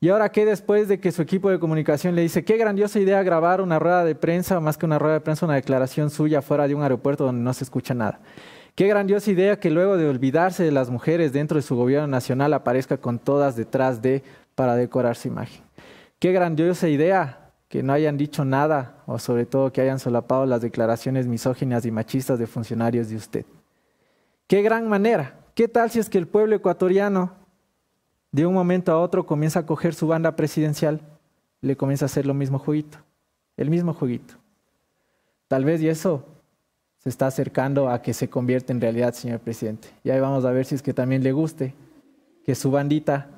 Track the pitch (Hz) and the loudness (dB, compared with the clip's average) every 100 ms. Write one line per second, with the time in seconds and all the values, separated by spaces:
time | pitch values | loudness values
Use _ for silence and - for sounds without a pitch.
0 | 170 202 208 214 214 202 - 208 208 196 | 2 2 2 2 2 0 0 2 2 0
1 | 185 160 156 185 196 185 165 156 151 151 | -2 -2 -2 0 0 0 0 0 0 0
2 | 180 170 170 170 - 220 220 196 208 208 | 0 2 2 0 0 2 2 0 0 2
3 | 190 196 185 165 170 185 190 156 160 180 | 2 2 2 2 4 2 2 2 4 2
4 | 170 156 165 170 175 185 156 151 170 151 | 2 0 0 0 0 0 0 0 0 2
5 | 151 156 151 156 170 139 127 131 131 - | 2 0 0 -2 0 0 2 0 0 -2
6 | 151 - 151 151 - 147 143 143 143 123 | -2 0 0 0 0 0 2 0 0 0
7 | 139 143 135 123 120 123 131 127 - 123 | 0 0 0 0 -2 -4 -4 -6 -4 -2
8 | 107 - - - - - - - 196 208 | -2 -4 -12 -20 -20 -20 -10 0 2 2
9 | 196 202 208 180 190 202 180 156 196 190 | 2 0 0 2 2 2 0 2 2 2
10 | 156 127 131 147 185 185 165 139 120 120 | 2 0 0 2 0 2 2 2 0 -2
11 | - 170 160 139 151 160 131 120 123 143 | 0 0 2 0 0 -2 0 0 2 2
12 | 151 127 - 131 143 139 - 127 131 139 | 0 -2 -2 0 2 2 0 0 0 -4
13 | 127 120 - 143 143 117 110 131 131 117 | -4 -4 0 2 2 -2 -4 0 0 0
14 | 127 135 - - _ - 127 120 123 131 | 0 0 -4 -20 _ -2 0 2 0 0
15 | 120 113 127 117 123 - - _ - - | -2 -2 -6 -8 -10 -14 -20 _ -20 -20
16 | - - 175 185 175 156 170 175 175 143 | -20 -4 0 2 2 2 0 0 0 2
17 | 165 190 147 - - _ _ 135 131 143 | 2 2 0 -8 -20 _ _ -4 0 0
18 | 156 143 147 - 135 135 156 151 123 - | 0 0 -4 -2 0 0 2 0 -4 -12
19 | - 120 - 120 120 135 135 131 131 135 | -10 -8 -2 -2 0 0 0 0 -2 -2
20 | 127 120 - 131 135 120 117 113 113 113 | -2 -2 0 0 0 0 -2 -2 -2 -2
21 | 135 131 123 117 131 123 135 120 117 110 | -2 -2 -2 -2 -2 -2 -2 -2 -2 -4
22 | 113 135 131 127 113 123 110 113 117 120 | -4 -4 -2 -2 -2 -6 -6 -2 -2 -2
23 | 110 110 - 110 - - _ _ _ _ | -4 -8 -8 -8 -10 -18 _ _ _ _
24 | _ _ _ _ - 202 208 226 226 202 | _ _ _ _ -2 2 2 0 0 0
25 | 214 208 135 - _ - 226 233 233 233 | 2 0 -2 -10 _ -2 0 2 0 0
26 | 214 196 165 208 214 202 190 175 185 190 | 0 -2 0 2 2 2 0 0 2 2
27 | 202 190 180 - _ _ _ _ _ _ | 2 0 -2 -6 _ _ _ _ _ _
28 | _ _ _ 139 175 190 175 180 180 160 | _ _ _ 0 2 2 2 0 2 2
29 | 175 180 175 147 156 180 156 156 170 156 | 2 0 -2 -2 0 -2 -2 -2 -2 -2
30 | 156 160 165 156 151 - 151 147 156 151 | 0 0 0 0 -2 0 -2 0 -2 -2
31 | - - _ _ _ _ 135 135 139 139 | -8 -20 _ _ _ _ -4 -2 -2 0
32 | 139 - 139 139 135 135 - 151 151 - | -2 -2 -2 -2 -2 -4 -2 -4 -4 -12
33 | _ _ _ _ _ - 135 170 175 151 | _ _ _ _ _ -6 -2 0 -2 -2
34 | 131 120 - - _ _ _ _ _ _ | -4 -4 -10 -20 _ _ _ _ _ _
35 | _ _ _ _ - 135 135 165 156 160 | _ _ _ _ -4 -2 0 0 0 0
36 | 196 143 - - _ _ _ _ _ _ | -2 -4 -6 -20 _ _ _ _ _ _
37 | 131 120 135 131 131 - 131 139 131 120 | -8 -2 -2 -2 -4 -2 0 0 0 -2
38 | - 117 123 131 123 127 127 123 117 117 | -4 -6 -4 -4 0 -2 -2 -2 -2 0
39 | 123 120 123 117 - 113 110 110 - - | -2 -2 -6 -8 -8 -8 -8 -8 -14 -10
40 | - 131 135 135 127 127 131 139 - 127 | -2 0 0 0 0 0 -2 -4 -4 -2
41 | 127 131 131 131 160 - 131 - - _ | 0 0 0 0 -2 -4 -8 -10 -20 _
42 | _ _ _ _ - 127 135 139 143 151 | _ _ _ _ -6 -2 0 0 2 0
43 | 151 139 - | 0 -2 -4